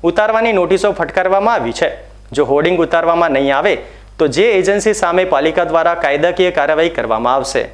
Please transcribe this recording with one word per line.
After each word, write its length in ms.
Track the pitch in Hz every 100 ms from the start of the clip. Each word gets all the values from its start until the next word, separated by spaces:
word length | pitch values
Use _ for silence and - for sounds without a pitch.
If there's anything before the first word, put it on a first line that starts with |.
ઉતારવાની 500 | 165 175 214 220 233
નોટિસો 400 | 202 175 185 208
ફટકારવામાં 680 | - 165 185 185 190 208 233
આવી 160 | 117 117
છે. 100 | 165 - - - -
જો 120 | -
હોર્ડિંગ 340 | 131 143 165 180
ઉતારવામાં 540 | 165 170 165 170 165
નહીં 220 | 135 139
આવે 200 | 139 185 160 - - - -
તો 100 | 156
જે 180 | 139 226
એજન્સી 420 | 196 180 202 214
સામે 300 | 208 180 175 185
પાલિકા 380 | 147 156 156
દ્વારા 320 | 165 165 165 170
કાયદાકીય 560 | 151 147 170 180 180
કાર્યવાહી 380 | 175 147 156 165
કરવામાં 440 | 165 113 110 123
આવશે. 280 | 135 - 127 -